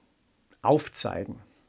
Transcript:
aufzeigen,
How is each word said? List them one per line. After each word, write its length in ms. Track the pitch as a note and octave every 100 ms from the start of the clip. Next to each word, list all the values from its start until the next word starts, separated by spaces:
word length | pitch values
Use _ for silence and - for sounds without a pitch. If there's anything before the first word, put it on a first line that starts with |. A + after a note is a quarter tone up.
| _ _ _ _ _ _
aufzeigen, 800 | A2 D3 - - G#2 F2 G2+ A#2 - _